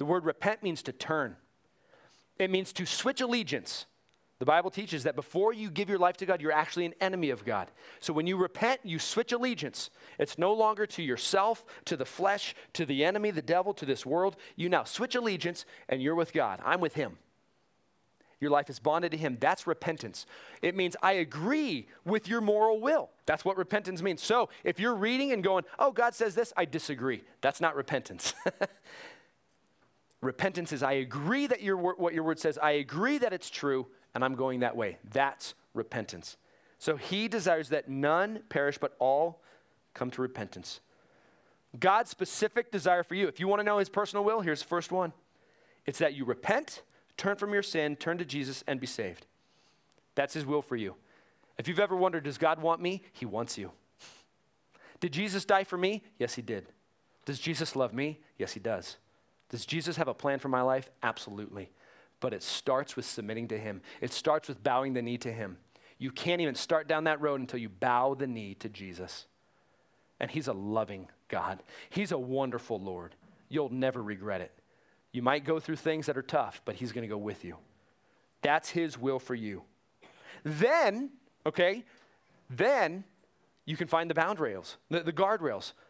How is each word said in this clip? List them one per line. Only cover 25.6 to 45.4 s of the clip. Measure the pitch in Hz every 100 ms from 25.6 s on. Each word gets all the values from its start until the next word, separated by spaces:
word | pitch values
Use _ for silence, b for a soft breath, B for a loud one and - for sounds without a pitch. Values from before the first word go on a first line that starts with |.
| 175 -
"Oh, | 277
God | 220 240 -
says | 220
this," | 180 233 -
I | 170
disagree. | 151 - 139 131 113 B _
That's | 135 -
not | 165 143
repentance. | 135 139 - 95 - -
<laughs> | - - 202 - B B B B B _ _ _ _ _ _ _ _ _
Repentance | 127 127 196 175 170
is, | 143
"I | 135
agree | 139 131 139 147 262 285
that | 247
your | 202 190
wor-, | 175 185
what | 175
your | 165
word | 160 156
says. | 160 143
I | 151
agree | 147 139 151 233 294
that | 233
it's | 185 -
true, | - 143 131 123 b b
and | 120
I'm | 131 127
going | 131 127
that | 120 113
way." | 107 -
That's | 104 120 135 - - - _
repentance. | - 110 123 110 90 - - b b b _
So | - 151
he | - 190 220
desires | 226 175 160 139
that | 147 139
none | 135 143 160 208 214 -
perish, | 147 143 143
but | 143 -
all | 127 139 170 165 b b b b _
come | - 127
to | 123
repentance. | 127 127 101 - - - b b b b b b b b b 123
God's | 185 208 240
specific | - 185 - 214 240 240
desire | 202 156 180
for | 170 185
you, | 185
if | -
you | 185
wanna | 208
know | 208 208
his | 196
personal | 202 202 202
will, | 208 220
here's | 170 151
the | -
first | 175 165
one. | 185 175 - _ b